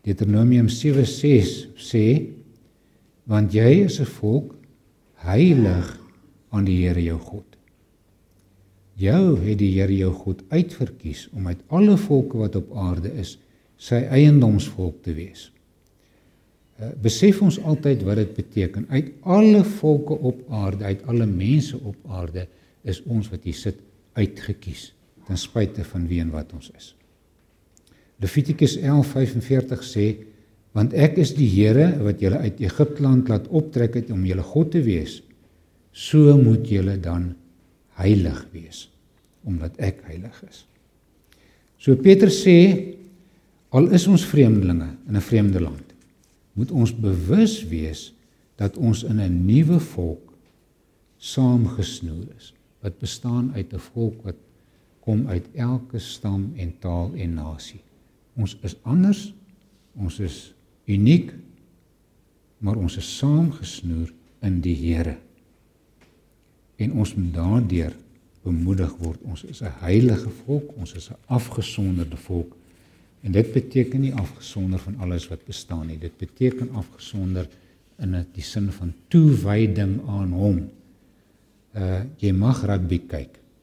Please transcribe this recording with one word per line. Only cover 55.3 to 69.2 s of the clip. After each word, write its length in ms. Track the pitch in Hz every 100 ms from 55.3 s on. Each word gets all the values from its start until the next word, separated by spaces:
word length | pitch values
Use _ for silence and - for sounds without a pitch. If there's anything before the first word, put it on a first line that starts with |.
| 90 -
elke 440 | - 120 127 123 110
stam 540 | - - 107 98 98 -
en 220 | 85 -
taal 360 | 92 87 87
en 200 | 160 87
nasie. 460 | 82 76 76 - 101 _ _ _ _ _ -
Ons 180 | 98 -
is 120 | 95 - -
anders, 420 | 160 190 202 - - _ _ _ _ _ -
ons 220 | 92 -
is 160 | 92 - - _ _ _ -
uniek, 420 | 101 107 170 - - - _ _ _ _ _ _ _ _ _ _ _
maar 180 | 104 113
ons 160 | 87 95
is 80 | - -
saamgesnoer 920 | 139 151 170 - 90 - 87 82 82 - _ _ 104
in 140 | 90
die 120 | 87 78
Here. 400 | 82 82 82 71 _ _ _ _ _ _ _ _ _ _ _ _ _ _ _ _
En 140 | 107 139
ons 120 | 101 104
moet 180 | 87
daardeur 640 | 82 85 113 104 90 78 - _ _ _ _
bemoedig 480 | 95 82 87 92 85 -
word. 180 | 85 82